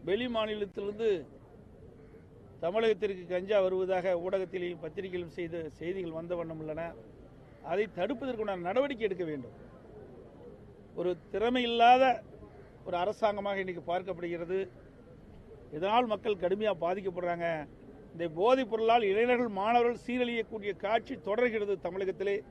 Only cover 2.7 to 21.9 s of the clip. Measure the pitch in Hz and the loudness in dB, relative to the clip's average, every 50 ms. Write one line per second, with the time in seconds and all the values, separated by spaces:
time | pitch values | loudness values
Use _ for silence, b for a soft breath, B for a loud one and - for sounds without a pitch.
2.7 | 190 220 226 226 214 175 214 202 196 185 175 170 180 180 185 190 214 202 190 185 | 2 2 4 4 2 2 0 -2 -2 -4 -6 -2 -2 -2 0 4 4 4 6 4
3.7 | 185 185 190 180 190 185 170 190 180 170 170 185 190 196 190 170 190 185 180 175 | 4 2 2 2 2 2 2 2 0 2 0 0 0 0 0 -2 -4 -4 -4 -4
4.7 | 175 165 160 160 165 190 185 190 180 180 175 165 - - 175 165 165 170 160 151 | -6 -6 -10 -10 -8 -8 -8 -6 -6 -6 -6 -6 -8 -8 -6 -6 -6 -6 -8 -8
5.7 | 139 - 156 165 190 196 180 170 160 160 165 170 180 170 170 165 165 156 156 156 | -10 -8 -6 -6 -4 -4 -4 -6 -6 -8 -6 -4 -4 -4 -4 -6 -6 -8 -6 -6
6.7 | 151 156 165 170 - - - - - - - - - - - - - - - 147 | -6 -6 -6 -8 -8 -12 -18 -20 -20 -20 -20 -20 -20 -20 -20 -20 -20 -16 -6 -2
7.7 | 170 190 220 202 - 175 170 220 285 240 277 262 247 214 220 208 196 180 175 170 | 0 0 0 0 0 -2 -2 -2 -2 -2 -2 -4 -2 -2 -2 -2 -2 -2 -2 0
8.7 | 196 254 277 285 277 214 226 202 190 170 180 160 151 139 123 117 - - - - | 2 2 2 2 0 -2 0 -2 0 0 -2 -2 -2 -6 -8 -10 -14 -16 -18 -18
9.7 | - - - - - - - - - - - - - - - - - - - - | -20 -20 -20 -20 -18 -18 -18 -18 -18 -20 -20 -20 -20 -18 -18 -18 -18 -20 -20 -20
10.7 | - - - - - - 170 180 180 165 - - - 190 214 240 247 254 247 233 | -20 -20 -20 -14 -8 -4 -2 -2 -2 -4 -6 -8 -4 0 0 2 2 2 2 2
11.7 | 233 233 233 240 247 254 269 254 240 220 - - - - - - - - - - | 6 8 10 10 10 10 10 6 6 2 -2 -14 -18 -18 -18 -18 -18 -20 -20 -20
12.7 | - - - - 175 175 175 196 214 - - 214 208 208 202 202 196 196 190 185 | -20 -14 -8 -4 -2 0 0 0 0 2 2 2 2 2 -2 -2 -2 -2 -2 -4
13.7 | 180 165 143 165 170 185 185 190 185 165 175 170 170 165 170 165 185 190 190 - | -4 -8 -4 -2 -2 -2 -2 -4 -6 -6 -4 -6 -4 -6 -4 -2 -2 -2 -4 -4
14.7 | - - - - - - - - - - - - - - - - - - - - | -10 -20 -20 -20 -20 -20 -20 -20 -20 -20 -20 -20 -20 -20 -20 -20 -20 -20 -18 -12
15.7 | - 151 170 196 214 240 254 226 214 185 - 233 208 185 180 175 185 202 220 214 | -8 -2 0 4 4 4 4 4 0 -2 0 -2 -2 0 2 0 0 2 2 0
16.7 | 190 160 165 170 185 202 190 190 175 180 175 175 175 170 170 170 165 156 147 131 | 2 2 0 0 0 0 -2 -4 -4 -2 -2 -2 0 0 0 -2 -2 -2 -4 -8
17.7 | - - - - - - - - - 165 170 170 156 165 190 233 254 262 262 202 | -14 -20 -20 -20 -20 -20 -20 -18 -8 -4 -4 -4 0 2 4 6 6 6 4 0
18.7 | 226 220 226 220 226 240 233 196 190 208 233 247 247 240 247 233 202 190 196 220 | 0 0 4 6 6 6 6 4 4 4 4 4 4 2 2 0 0 0 0 4
19.7 | 240 240 233 240 240 208 - - 240 254 247 240 240 226 220 - 226 220 196 202 | 4 6 4 4 0 -2 -4 -4 0 0 0 0 0 -2 -2 -2 -6 -6 -4 -4
20.7 | 185 - - 196 220 226 220 - 262 196 - 196 202 226 247 247 220 220 208 202 | -6 -4 -2 0 0 0 0 -2 -10 -8 -4 -2 0 2 2 2 2 0 0 0
21.7 | 202 170 - 175 | -2 -2 -2 -6